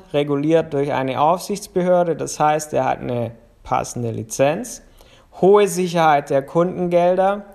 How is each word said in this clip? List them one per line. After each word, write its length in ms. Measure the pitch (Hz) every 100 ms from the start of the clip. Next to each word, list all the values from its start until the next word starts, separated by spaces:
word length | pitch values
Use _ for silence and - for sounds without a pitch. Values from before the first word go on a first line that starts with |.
| -
reguliert 600 | 147 147 143 151 165 160
durch 180 | 139 143
eine 300 | 131 131 123
Aufsichtsbehörde, 960 | 151 180 - 202 - 185 180 180 175 147
das 240 | 135 -
heißt, 340 | 151 156 156
er 120 | 135 131
hat 160 | 131
eine 280 | 131 120 113 117 - _
passende 480 | - 123 117 123 117
Lizenz, 720 | 113 113 - 139 180 247 - - - - _ _ -
hohe 280 | 190 208 202
Sicherheit 640 | 170 185 170 160 143 147
der 100 | 139
Kundengelder, 1000 | 135 170 180 175 180 175 175 185 190 208 -